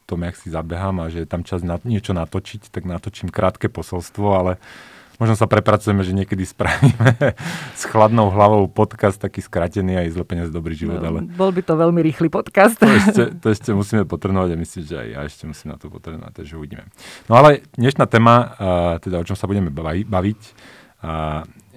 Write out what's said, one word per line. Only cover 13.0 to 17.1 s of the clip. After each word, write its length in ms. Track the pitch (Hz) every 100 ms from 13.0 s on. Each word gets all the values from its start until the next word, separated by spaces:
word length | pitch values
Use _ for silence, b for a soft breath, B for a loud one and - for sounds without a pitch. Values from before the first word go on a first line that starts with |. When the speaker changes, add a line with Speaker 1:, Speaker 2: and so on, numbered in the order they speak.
| 202 208 -
Speaker 1:
to 120 | 170 110
ešte 200 | 104 -
musíme 320 | 101 101 110 92
potrhnúť 480 | 85 98 95 90
a 20 | 82
myslím, 260 | 85 - 76
že 80 |
aj 140 | 78 55
ja 100 | 64 73
ešte 180 | - 76
musím 240 | 76 78
na 20 | -
to 140 | -
potrhnúť, 400 | 85 82 80 78
takže 240 | - 73
uvidíme. 320 | 80 73 - - - B